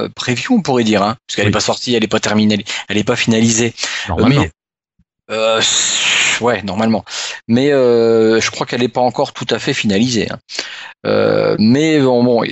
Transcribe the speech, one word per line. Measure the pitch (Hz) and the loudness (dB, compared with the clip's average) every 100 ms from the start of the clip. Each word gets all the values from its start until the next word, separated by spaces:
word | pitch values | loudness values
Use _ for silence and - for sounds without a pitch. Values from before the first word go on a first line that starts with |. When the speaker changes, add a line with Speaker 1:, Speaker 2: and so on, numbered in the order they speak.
Speaker 1:
euh, | 107 | -2
preview, | - - 120 - | -6 -6 -4 0
on | 247 | 0
pourrait | 156 127 | 2 0
dire, | 113 107 | 2 2
hein, | 101 113 - | 0 -2 -8
parce | - | -2
qu'elle | 104 | 0
Speaker 2:
Oui. | |
Speaker 1:
est | |
pas | 104 | 0
sortie, | - 110 - 117 | -2 -4 -2 -2
elle | |
est | 107 | 0
pas | 110 | -2
terminée, | - 107 107 107 | 0 2 2 0
elle, | 95 - - | -4 -10 -4
elle | 101 | -2
est | 104 | 0
pas | 120 | -2
finalisée. | - 113 117 110 117 - - - - | 0 2 2 2 -2 -4 -8 -8 -6
Euh, | |
Speaker 2:
Normalement. | 85 113 143 | 0 2 2
Speaker 1:
mais, | 87 - _ _ _ _ _ _ - | 0 -6 _ _ _ _ _ _ -8
euh, | 107 110 113 117 - - - - - - - | -2 0 2 0 0 -2 -2 -2 0 0 0
ouais, | 117 107 | 0 -2
normalement. | 101 95 113 110 - - - - - | -4 -2 0 0 -4 -10 -10 -10 0
Mais, | 117 139 | 2 4
euh, | 139 123 117 113 113 110 110 | 4 4 4 4 4 4 2
je | - | 0
crois | - 147 | -4 -6
qu'elle | 123 | -2
est | 120 | -2
pas | 131 | 0
encore | 123 - 135 | -2 0 -4
tout | - 127 | -6 -6
à | 113 | -4
fait | - | -2
finalisée, | 135 113 98 123 117 87 | -2 0 2 2 0 -2
hein. | - - - - - - - 107 | -6 -12 -12 -12 -14 -18 -10 -2
Euh, | 104 104 104 107 107 | 0 2 0 0 2
mais | 107 131 160 156 | 2 4 2 2
bon, | 131 123 | 2 2
bon, | 123 117 110 | 2 2 0